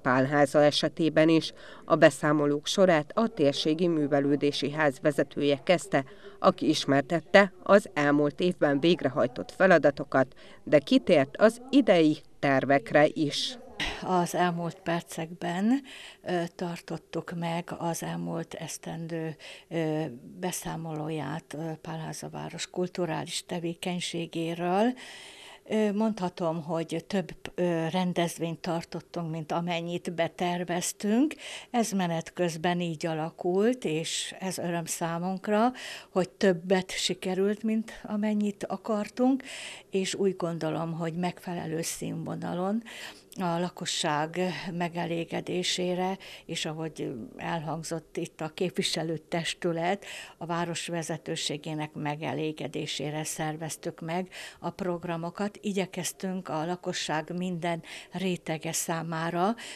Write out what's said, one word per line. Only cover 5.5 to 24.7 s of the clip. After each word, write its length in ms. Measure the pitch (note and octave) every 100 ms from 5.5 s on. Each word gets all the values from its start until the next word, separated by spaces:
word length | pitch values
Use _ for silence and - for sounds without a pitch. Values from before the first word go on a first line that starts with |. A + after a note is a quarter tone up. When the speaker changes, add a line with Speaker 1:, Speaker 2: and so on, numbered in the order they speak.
| C#3
Speaker 1:
kezdte, 400 | - E3+ - D3 C3+ - - -
aki 300 | F#3+ - C3+
ismertette 840 | D3+ - C#3 C#3+ E3 - G3 G3 -
az 260 | - G3+ -
elmúlt 460 | D3 C#3+ D3 D3 -
évben 400 | F3+ - D3+ C#3
végrehajtott 720 | E3+ F3+ C3 C3 B2 - -
feladatokat, 760 | - F#3+ E3 C#3+ - C#3 C3+ C3 - - -
de 160 | - D3
kitért 580 | - C4 - D#3 C3 -
az 240 | A3 A3+ -
idei 480 | C#4 A3 F3 D#3 D3 - -
tervekre 680 | C#3+ C3+ C3 C#3 - D3+ D3+
is. 440 | - C#3+ - - - - - - -
Speaker 2:
Az 340 | - F3+ F3 -
elmúlt 440 | F3+ E3+ E3 -
percekben, 1000 | - E3+ - - D#3+ F3 F3 F3 G#3+ C4+ C4+ - - -
ö, 180 | - F3+ E3+ -
tartottuk 800 | F3 E3+ - E3 - D#3+ - F3
meg 240 | E3+ E3+ F3 -
az 260 | E3+ E3
elmúlt 500 | E3 E3+ E3+ E3 E3
esztendő, 840 | - D#3+ - F3 E3 E3 E3 D#3+ D#3 - - -
ö, 320 | E3 D#3 D#3 D#3 A#2+ - F3+
beszámolóját, 1120 | F3+ E3 F3 D#3+ E3 D3+ D3+ D#3 C#3+ D#3+ -
ö, 180 | C#3+ E3 D#3
Pálháza 480 | E3 D#3+ D#3 D3+ D3+
város 400 | D3+ D#3 E3 -
kulturális 760 | - F3+ F#3 E3+ D#3 D3+ - -
tevékenységéről. 1500 | F3+ E3 E3+ F#3 F3+ - E3+ E3 E3 E3 E3+ F3